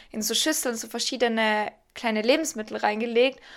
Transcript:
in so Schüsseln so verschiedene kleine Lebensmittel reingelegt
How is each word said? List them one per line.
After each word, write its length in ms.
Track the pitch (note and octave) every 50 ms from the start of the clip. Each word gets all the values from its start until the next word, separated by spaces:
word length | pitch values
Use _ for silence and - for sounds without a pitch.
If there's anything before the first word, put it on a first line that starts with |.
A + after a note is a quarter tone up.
| - -
in 100 | - G#3+
so 140 | G#3+ A#3 A3
Schüsseln 400 | G#3 - D#4 D#4 - - B3 A#3
so 120 | A3+ -
verschiedene 840 | A3+ - A#3 - - C4+ A#3 B3 A#3 A3+ A3+ A3 G#3+ G#3+ G#3+ G#3 - - _ _ _ -
kleine 280 | - - A3+ A3 G#3+
Lebensmittel 560 | G#3 A#3+ C#4+ D#4+ D#4+ - - A3 G#3+ - A3
reingelegt 600 | G#3+ - G#3 G#3 A3 A#3+ A#3 A3+ A#3 B3+ C4+ C4 - - - -